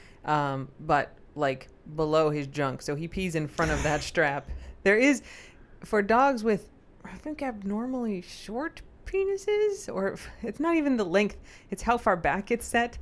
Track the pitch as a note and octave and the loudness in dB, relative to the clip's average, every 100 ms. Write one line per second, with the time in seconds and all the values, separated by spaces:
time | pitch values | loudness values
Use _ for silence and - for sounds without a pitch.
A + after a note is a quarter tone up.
0 | - - - D3+ C#3+ C3+ C3 - D#3 D3 | -20 -8 0 0 0 -2 -8 -8 0 2
1 | - - - D3 C#3 C3 - - - D3+ | 0 -8 -14 -2 -2 -2 -8 -20 -8 -2
2 | D#3 D#3+ D#3 D3+ C3+ C3+ C#3 B2+ - D3 | 2 4 4 0 -4 -2 -2 -2 -6 -6
3 | E3 F#3+ F#3 D#3+ D3 - D#3+ C#3+ D3 D3 | -6 -4 -2 -2 -2 0 0 2 0 0
4 | - F3 D3 C#3+ - - - - G3 G#3+ | -2 0 2 0 -6 -10 -12 -2 4 6
5 | C4+ C4 - - - - - - - G#3+ | 6 4 -4 -20 -20 -20 -20 -18 -2 0
6 | G3+ A#3 C#4 B3 A3+ G3+ - - - - | 4 4 4 2 2 0 -2 -20 -20 -20
7 | - F#3 D4+ D4+ C4+ G#3+ G3 G#3 B3 B3+ | -18 -12 -10 -6 -6 -6 -6 -4 -4 -4
8 | A#3 F#3 F3 - - A3+ D#4+ - - - | -4 -4 -8 -14 -10 -6 -6 -10 -18 -18
9 | - F#4+ G4 G4 G#4 G#4 G#4+ G4 - F#3 | -4 0 0 0 0 2 2 0 -6 -2
10 | G3 - - - A#3 - E4 E4 C#4+ B3 | -2 -4 -10 -10 -8 -2 2 2 2 2
11 | F3+ F#3+ G#3 - - - - G3 - A#3+ | 4 4 2 -2 -18 -20 -12 -2 2 2
12 | A#3 F#3 D3+ F3+ - A#3 - A#3+ A#3+ - | 4 2 2 0 0 -2 0 0 0 -4